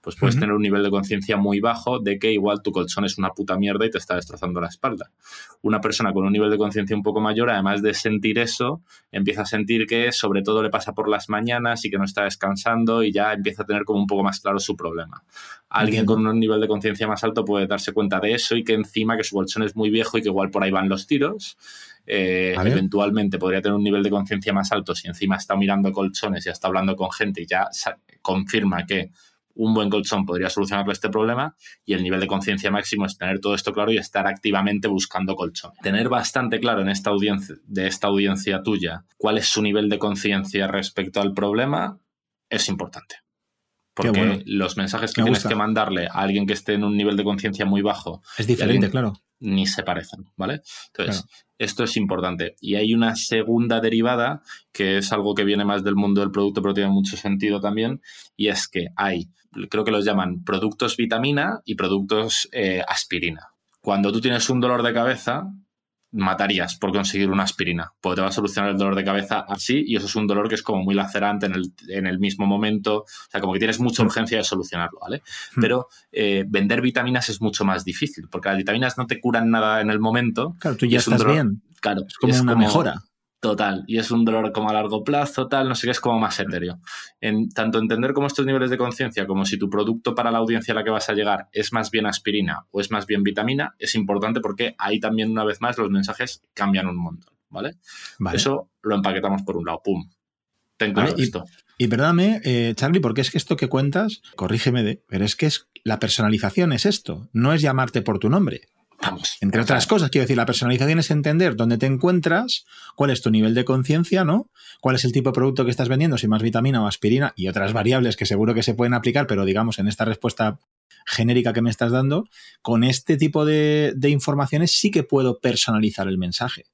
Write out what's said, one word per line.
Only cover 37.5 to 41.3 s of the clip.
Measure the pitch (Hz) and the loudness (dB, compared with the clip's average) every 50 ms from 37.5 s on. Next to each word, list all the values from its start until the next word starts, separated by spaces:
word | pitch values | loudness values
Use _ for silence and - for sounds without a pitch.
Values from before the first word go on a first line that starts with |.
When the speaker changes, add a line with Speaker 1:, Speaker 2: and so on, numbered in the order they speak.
| 78 - _ | -14 -18 _
Speaker 1:
de | - 101 98 92 | -8 -6 -2 -2
esta | 95 - - - 101 | -2 -4 -2 -2 0
audiencia | 101 98 101 98 98 95 - - 95 92 95 | 2 2 2 2 0 -2 -2 -2 -4 -2 -2
tuya | 113 107 98 87 85 82 82 - _ _ | -2 -2 -2 -2 -4 -8 -8 -16 _ _
cuál | _ - 107 107 110 | _ -2 0 0 0
es | - | 0
su | - - 107 107 | 0 0 0 0
nivel | 104 101 107 104 104 | 0 0 0 0 0
de | 104 98 | 0 0
conciencia | - 104 101 98 - 104 101 98 98 98 - 101 98 | -2 -2 -4 -2 -2 0 0 0 -2 -2 -2 -2 -2
respecto | 95 98 98 98 - - - 95 95 - 101 | 0 -2 -4 -4 -4 -6 -6 -6 -4 -2 -2
al | 101 101 | -2 0